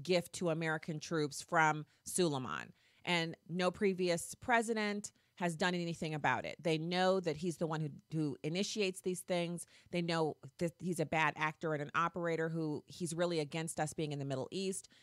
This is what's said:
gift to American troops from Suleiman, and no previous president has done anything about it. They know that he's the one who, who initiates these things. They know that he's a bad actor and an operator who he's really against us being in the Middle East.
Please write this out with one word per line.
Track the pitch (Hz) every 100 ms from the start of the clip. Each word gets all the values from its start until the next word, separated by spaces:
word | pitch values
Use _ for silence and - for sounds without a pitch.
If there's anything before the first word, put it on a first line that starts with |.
gift | 143 180 170
to | - 175
American | 160 165 156 - 151
troops | - 165 147 -
from | - 165 156 156 147 _ -
Suleiman, | - 170 139 117 73 57 - _ _
and | - 175 165 - -
no | 175 180
previous | 175 208 180 180 170 - -
president | - 233 226 220 208 208 - _ _ -
has | 175 160
done | 180
anything | 180 170 165 160
about | 151 143 117 82
it. | -
They | 165 160
know | 165 180 185 190
that | 175 151
he's | 180 156
the | 160
one | 160
who, | 151 139 - 160
who | 151 -
initiates | 156 175 208 214 190 185
these | 185 185
things. | - 175 170 170 - - -
They | 175
know | 170 165 156 - 139 -
that | 170 -
he's | 175 165
a | 151
bad | 160 156 -
actor | 156 - 160
and | 147
an | 143 151
operator | 170 180 170 165 160
who | 165 156 147 -
he's | - 175 165
really | 175 165
against | 147 165 160 -
us | 151
being | - 151
in | 143
the | 139
Middle | 131 -
East. | 185 190 190 - -